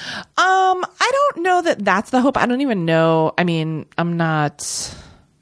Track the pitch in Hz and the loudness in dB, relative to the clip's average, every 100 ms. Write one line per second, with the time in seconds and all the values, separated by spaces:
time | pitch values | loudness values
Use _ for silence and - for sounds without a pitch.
0 | - - - - 359 381 381 370 - - | -14 -14 -8 -2 2 4 2 0 -4 -2
1 | 427 539 571 403 359 359 339 - 202 185 | 0 2 0 0 0 0 0 0 0 0
2 | - 254 247 262 233 247 285 208 165 165 | 0 0 2 2 0 0 -2 0 0 2
3 | 165 160 160 - 180 165 156 156 - - | 4 4 2 0 0 0 -2 -6 -8 -6
4 | 170 170 165 156 147 - - - - - | -4 -2 0 0 -2 -4 -10 -8 -10 -14
5 | - - _ _ | -20 -20 _ _